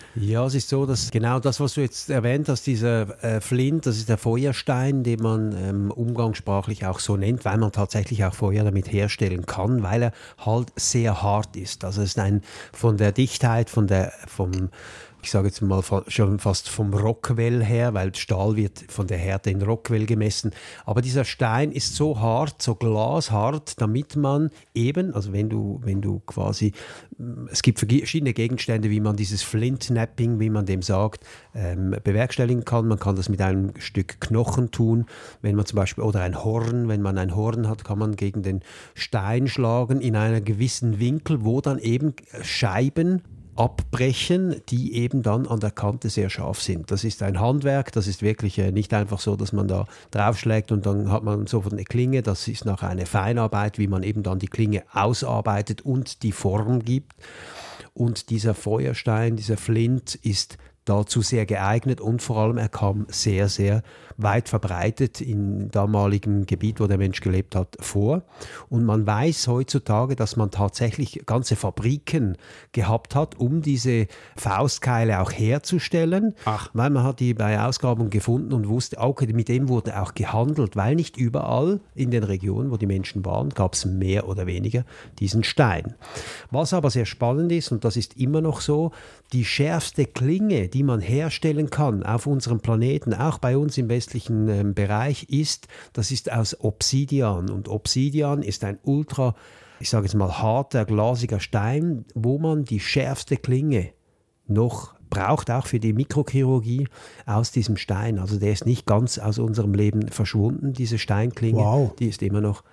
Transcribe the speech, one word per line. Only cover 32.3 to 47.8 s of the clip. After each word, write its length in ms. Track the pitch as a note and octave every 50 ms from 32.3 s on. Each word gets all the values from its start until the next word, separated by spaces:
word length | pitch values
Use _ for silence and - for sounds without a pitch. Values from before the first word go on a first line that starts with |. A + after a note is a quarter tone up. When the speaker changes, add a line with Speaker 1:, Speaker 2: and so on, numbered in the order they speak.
| - - B2 A#2+ B2 A#2+ A2+
Speaker 1:
kann. 240 | - A#2+ A#2 A2+
Man 120 | A2+ G#2+ G2+
kann 160 | - G2+ G2
das 120 | F#2+ F2+
mit 140 | - G2+ F#2+
einem 300 | G2 F#2+ F#2+ F#2+ F#2+ F#2+ - -
Stück 420 | - - - G2+ F#2 - - -
Knochen 500 | - - A2 A2+ A#2+ - - C3 B2 A2+
tun, 340 | - - A#2 A2+ A2+ A#2 A#2 - - - - - - -
wenn 140 | - G#2 G2+
man 100 | G#2 G2+
zum 120 | - -
Beispiel, 260 | G#2 F#2+ F#2 - - A2
oder 180 | A2 G2+ G2
ein 220 | F2+ F2+ F2 D2+ -
Horn, 440 | A2 A2 A#2 A2+ A#2 A#2+ B2 A#2
wenn 140 | A2+ G#2+ G2+
man 160 | G2+ G2 G2
ein 180 | F#2+ F#2 F#2+ E2
Horn 320 | G#2 G#2+ A2+ A2+ A#2 A2+
hat, 160 | G#2+ A2 - -
kann 160 | - G2+ G2+
man 160 | G#2+ A2 G#2
gegen 280 | G2 G2+ G2+ G2 A2 F#2+
den 180 | F#2+ F#2+ F#2+ - - - - - - -
Stein 540 | - - - - A2 F#2+ G2+ A2+ B2 C3+
schlagen 520 | C3+ - - B2 A2+ A#2 B2 B2 A2+ C3 C#3
in 160 | B2+ B2 A2
einer 260 | G#2+ G#2+ A2+ A2+ A2+
gewissen 580 | G2+ A2 G#2+ G2+ B2+ B2 - - B2 A#2 A2 G2+
Winkel, 440 | A#2+ B2 D3 D#3 - - D#3+ B2+ G#2+
wo 160 | A2 A#2+ C3+
dann 200 | - C#3+ C#3 -
eben 340 | - A2+ A#2 B2+ D3+ D#3 - - - - - - -
Scheiben 800 | - - - B2+ G2+ F#2 G#2+ C3 C#3 - - E3 F3+ F#3 F3+ - - - - - - -
abbrechen, 1040 | - A2+ A#2+ - - - - - B2 B2+ C3 B2 - - - F3 F3+ F#3+ F3+ D3+ - - -
die 240 | B2 B2 C3 - A2+
eben 300 | A#2+ A#2+ B2 C#3 C3+ A#2
dann 240 | A2+ G#2 A#2+ C3+
an 120 | - A#2 A2
der 120 | G#2+ G#2
Kante 380 | - - - G2+ G#2+ A#2+ - A2
sehr 200 | - A2 G2 G2
scharf 320 | - - - - G2 -
sind. 300 | - - F#2 E2 D#2+ -
Das 120 | G2+ F#2+ -
ist 200 | A2+ - - G2
ein 160 | F#2+ F#2 F2+
Handwerk, 520 | G#2+ A#2+ C3+ D3 C#3 C#3 C3+ C#3